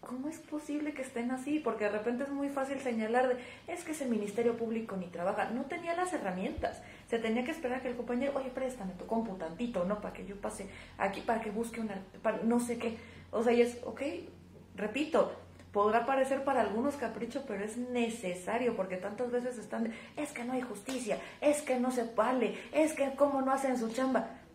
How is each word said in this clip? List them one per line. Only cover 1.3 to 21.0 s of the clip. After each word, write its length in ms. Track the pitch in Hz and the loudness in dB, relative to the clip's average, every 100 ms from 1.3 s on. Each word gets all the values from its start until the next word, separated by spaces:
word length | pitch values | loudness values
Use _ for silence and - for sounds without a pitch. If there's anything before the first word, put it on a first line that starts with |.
así?". 300 | 254 285 302 | -2 0 0
Porque 240 | 233 214 | 0 0
de 60 | 208 | 0
repente 340 | 208 214 247 | 2 0 0
es 40 | 277 | -2
muy 220 | 277 277 | -2 -2
fácil 280 | 277 269 269 | 0 -2 -2
señalar 480 | 262 226 214 240 254 | -2 0 4 4 4
de, 440 | 247 - - - | 2 -4 -14 -8
"Es 120 | 349 | -8
que 80 | - | -6
ese 120 | 302 | -4
Ministerio 500 | 254 220 202 - 240 226 | 0 0 0 2 2 2
Público 400 | 226 226 226 190 | 0 -2 -2 -6
ni 80 | 175 | -6
trabaja". 420 | 170 180 214 190 | -2 0 0 0
No 140 | 233 | -2
tenía 340 | - 339 339 339 | -2 -4 -2 0
las 160 | 359 | 0
herramientas. 720 | 330 196 180 220 330 - - - - - | 0 -2 -2 -2 -2 -4 -4 -14 -18 -4
Se 100 | 233 | -2
tenía 240 | 220 226 | 2 0
que 100 | 247 | 0
esperar 260 | 320 247 254 | -2 -2 -2
a 40 | |
que 60 | 254 | -4
el 80 | 240 | -4
compañero, 380 | 226 247 277 277 | -2 0 2 0
"Oye, 140 | 262 | -2
préstame 420 | 254 254 247 185 180 | -2 -4 -4 -8 -8
tu 80 | - | -2
compu 300 | 226 220 190 | 0 0 -4
tantito, 460 | 165 170 240 190 175 | -6 -4 -4 0 0
¿no? 160 | 208 | 0
Para 100 | 190 | -4
que 140 | 185 185 | -8 -10
yo 100 | 196 | -6
pase 300 | 214 214 190 - - - | -6 -6 -10 -12 -16 -2
aquí, 240 | 196 196 | 0 0
para 180 | - 226 | 0 0
que 100 | 226 | 0
busque 300 | 202 233 - | -2 -4 -4
una, 220 | 220 190 190 - | -4 -6 -8 -2
para 200 | 226 214 | 0 2
no 180 | 226 240 | 4 4
sé 160 | 240 233 | 2 -2
qué". 220 | 233 226 - - - | -2 -4 -12 -16 -6
O 120 | - | 2
sea, 120 | 233 | 4
y 80 | 240 | 6
es, 180 | 233 - | 6 4
ok, 200 | - 220 277 349 - - - - - - | -8 -4 -4 -4 -10 -16 -20 -20 -18 -6
repito, 560 | 208 269 302 233 - - - - - | -2 0 2 4 4 0 -14 -20 -2
podrá 320 | 202 208 220 | 4 6 6
parecer 400 | 233 269 262 269 | 6 4 4 2
para 160 | 277 254 | 4 4
algunos 360 | 202 208 277 285 | 4 4 0 0
capricho, 480 | 226 214 233 277 - | -4 -4 -4 -4 -4
pero 160 | 202 | -4
es 140 | 208 233 | -4 -4
necesario, 1000 | 247 247 233 - 185 180 190 226 247 190 | -2 0 0 0 -4 -4 -2 2 2 0
porque 220 | 185 180 | -2 -2
tantas 320 | 196 214 247 | -4 -4 -2
veces 260 | 240 247 226 | 0 -2 -6
están 280 | - 220 | -6 -2
de, 80 | 226 - - - | -2 -4 -12 -6
"Es 140 | 294 | -6
que 120 | - | -4
no 80 | 233 | -2
hay 80 | 254 | -2
justicia, 580 | 247 202 - 262 | -2 -6 -4 -4